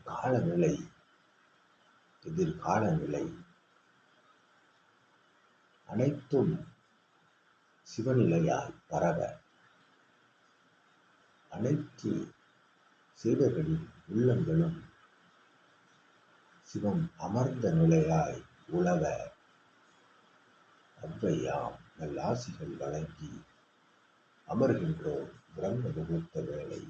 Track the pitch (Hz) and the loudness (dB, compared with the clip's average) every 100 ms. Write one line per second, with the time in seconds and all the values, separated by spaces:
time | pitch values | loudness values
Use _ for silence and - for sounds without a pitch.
0 | - - 131 127 165 175 156 - - - | -8 -4 0 2 2 4 2 2 -4 -16
1 | _ _ _ _ _ _ _ _ _ _ | _ _ _ _ _ _ _ _ _ _
2 | _ _ 87 80 82 78 - 98 208 151 | _ _ -6 0 0 0 0 2 2 2
3 | 147 147 165 - - _ _ _ _ _ | 0 -4 -4 -8 -18 _ _ _ _ _
4 | _ _ _ _ _ _ _ _ _ _ | _ _ _ _ _ _ _ _ _ _
5 | _ _ _ _ _ _ _ _ - 101 | _ _ _ _ _ _ _ _ -8 0
6 | 139 151 - 139 92 - - - _ _ | 0 0 0 2 2 0 -6 -18 _ _
7 | _ _ _ _ _ _ _ _ - - | _ _ _ _ _ _ _ _ -14 -4
8 | 120 127 110 - 69 65 - - - 76 | 2 4 6 4 2 0 -2 -10 -6 0
9 | 85 82 - - _ _ _ _ _ _ | 0 0 -2 -6 _ _ _ _ _ _
10 | _ _ _ _ _ _ _ _ _ _ | _ _ _ _ _ _ _ _ _ _
11 | _ _ _ _ - - 120 151 - - | _ _ _ _ -14 -4 0 0 -2 -6
12 | - - - - _ _ _ _ _ _ | -4 -2 -4 -14 _ _ _ _ _ _
13 | _ - 110 131 123 90 78 80 - - | _ -4 0 4 2 2 0 -2 -4 -16
14 | - 104 127 104 80 80 165 - - - | -4 2 4 4 2 2 2 0 -10 -20
15 | - _ _ _ _ _ _ _ _ _ | -20 _ _ _ _ _ _ _ _ _
16 | _ _ _ _ _ - - - 104 90 | _ _ _ _ _ -20 -10 -2 0 0
17 | 80 - - 117 127 - 104 80 82 80 | -2 -4 -4 0 0 0 2 4 6 6
18 | 78 80 69 - - _ - - 175 180 | 4 2 2 -2 -12 _ -6 0 2 2
19 | - - - - _ _ _ _ _ _ | 0 -2 -8 -16 _ _ _ _ _ _
20 | _ _ _ _ _ _ _ _ _ - | _ _ _ _ _ _ _ _ _ -16
21 | - 107 101 80 69 73 58 - - - | -14 -4 0 2 0 -2 -4 -8 -16 -12
22 | 123 - 170 123 - - 147 135 143 151 | -8 -4 -2 -2 -4 -10 -10 -8 -6 -6
23 | 160 - 151 - - _ _ _ _ _ | -6 -10 -14 -14 -18 _ _ _ _ _
24 | _ _ _ _ - 110 135 113 82 78 | _ _ _ _ -6 2 2 2 0 -2
25 | 78 69 - - _ 80 95 120 127 151 | -4 -4 -6 -12 _ -6 -4 -2 -2 -4
26 | 160 165 - - - - - - - | -2 -4 -4 -6 -6 -6 -8 -10 -12